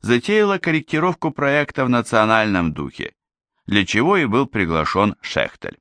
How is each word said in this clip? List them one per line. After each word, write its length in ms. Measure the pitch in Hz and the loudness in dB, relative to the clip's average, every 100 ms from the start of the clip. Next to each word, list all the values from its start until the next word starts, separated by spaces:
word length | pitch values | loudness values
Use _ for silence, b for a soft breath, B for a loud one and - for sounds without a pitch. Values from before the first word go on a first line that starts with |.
затеяло 580 | 104 120 - 214 208 190 | 2 0 2 0 2 0
корректировку 720 | - 160 - 156 180 175 160 | 0 -2 -2 -2 0 -2 -6
проекта 520 | 143 143 143 143 - | -2 0 0 -2 -2
в 60 | 131 | 0
национальном 840 | 123 113 113 107 110 107 95 85 | 0 2 2 4 2 2 0 -2
духе – 420 | 78 69 - 50 _ _ _ _ _ - | -4 -10 -10 -12 _ _ _ _ _ -2
для 180 | 101 | 0
чего 320 | 95 104 147 202 | 2 0 2 2
и 80 | |
был 220 | 135 113 135 | 2 0 0
приглашен 680 | 110 87 80 76 95 104 - | -2 0 0 0 2 0 -2
Шехтель. 580 | - - - - - - | -6 -4 -4 -6 -16 -16